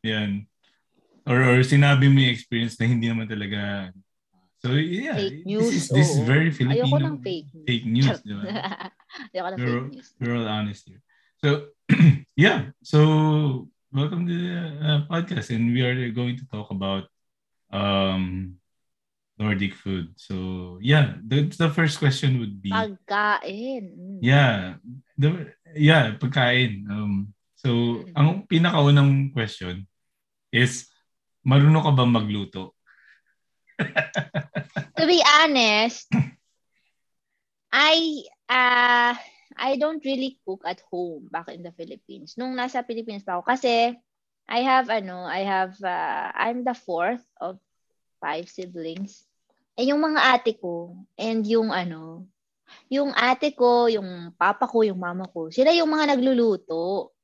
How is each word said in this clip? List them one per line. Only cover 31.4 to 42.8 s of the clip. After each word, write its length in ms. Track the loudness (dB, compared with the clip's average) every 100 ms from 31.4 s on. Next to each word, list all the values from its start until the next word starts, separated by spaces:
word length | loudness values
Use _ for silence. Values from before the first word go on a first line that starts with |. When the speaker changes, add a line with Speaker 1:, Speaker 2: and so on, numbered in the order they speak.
| 4
Speaker 1:
marunong 400 | 6 6 6 4
ka 40 | 2
ba 80 |
magluto? 720 | 4 2 0 -6 -6 -12 -14 _ _ _ _ _ _ _ _ _ _ -8
<laughs> 1200 | -4 -4 -4 -8 -6 -8 -8 -12 -10 -10 -10 -2
Speaker 2:
To 80 | 2
be 160 | 4
honest, 880 | 6 6 4 4 2 2 0 -4 -2 0 0 _ _ _ _ _ _ _ _ _ _ _ _ _ _
I, 560 | 2 4 4 0 -6 -12 _ -4
uh, 640 | 0 2 4 4 4 2 -2 -10 _ _ -8
I 160 | -4 -2
don't 280 | -2 -2 -6
really 320 | -4 -6 -8 -12
cook 160 | -10
at 160 | -10 -10 _
home 400 | -8 -8 -10 -12
back 240 | -12 -12
in 100 | -16
the 140 | -18 -16
Philippines. 640 | -18 -18 _ -20 -18 -12
Nung 160 | -10 -6
nasa 320 | -6 -8